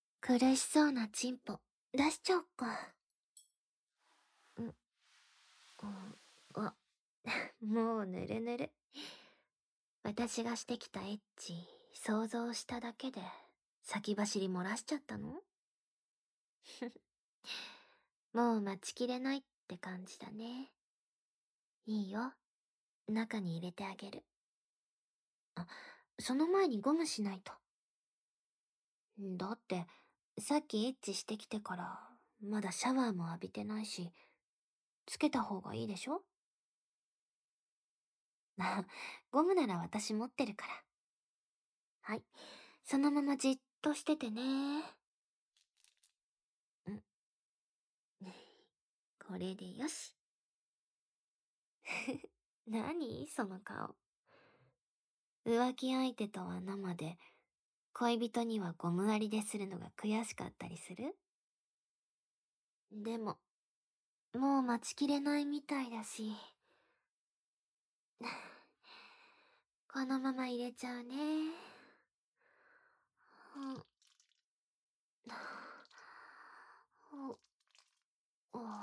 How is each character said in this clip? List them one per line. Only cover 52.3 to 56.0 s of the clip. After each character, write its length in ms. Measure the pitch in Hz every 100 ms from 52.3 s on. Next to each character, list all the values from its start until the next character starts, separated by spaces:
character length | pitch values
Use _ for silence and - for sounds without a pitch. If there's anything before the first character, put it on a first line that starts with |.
| _ _ _ -
何？ 580 | 220 233 339 254 - 294
そ 180 | -
の 140 | 202 190
顔。 360 | - - 55 - _ _ _ - - _ _ _ _ _ _ _ _ _ 226
浮 280 | 233 254
気 200 | 254 262
相 200 | 262